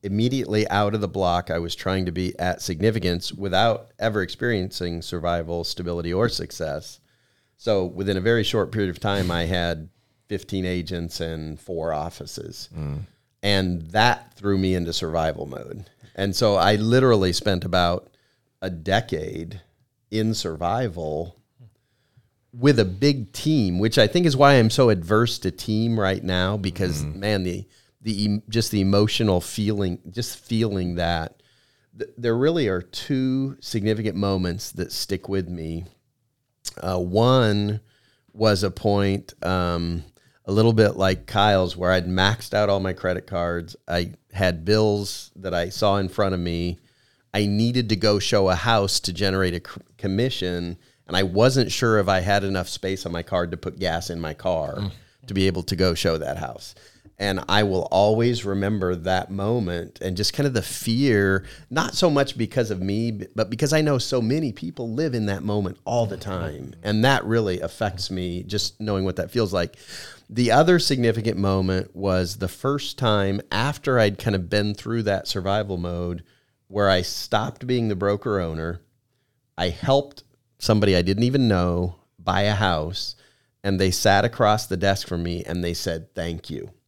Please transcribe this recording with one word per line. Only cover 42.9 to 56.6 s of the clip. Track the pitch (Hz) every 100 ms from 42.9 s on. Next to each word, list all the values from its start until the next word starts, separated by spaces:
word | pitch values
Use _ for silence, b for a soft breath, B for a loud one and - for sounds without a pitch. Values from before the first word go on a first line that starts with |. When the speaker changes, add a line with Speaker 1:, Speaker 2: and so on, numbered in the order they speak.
Speaker 1:
credit | 90 92 90 -
cards. | 90 87 87 85 - -
I | 87 87 - _
had | 95 92 85
bills | 82 107 110 104 101 - - -
that | 95 87
I | 87
saw | - 107 101
in | 95
front | - 101 92
of |
me. | 87 85 87 85 b b b b b
I | 98 104
needed | 104 117 123 117
to | 104
go | 107 104
show | - 104 95
a | 87
house | - 113 101 -
to | -
generate | 87 101 95 92 87
a | -
c-, | - - _
commission, | 98 95 127 - 90 87 87 87 b b b
and | 87
I |
wasn't | 95 92 123 131 117
sure | - 120 107
if | 95
I | 95
had | 92 101
enough | 98 95 87
space | - 95 95 -
on |
my | 85
card | 85 92 87
to | 82
put | - 80
gas | 92 82 -
in | 85
my | 82 78
car | 92 85 71 -
Speaker 2:
Mm. | 101 b b b -
Speaker 1:
to |
be | 98 95
able | 92
to | 87 87
go | 92 85
show | 92 80
that | 73 76
house. | 69 57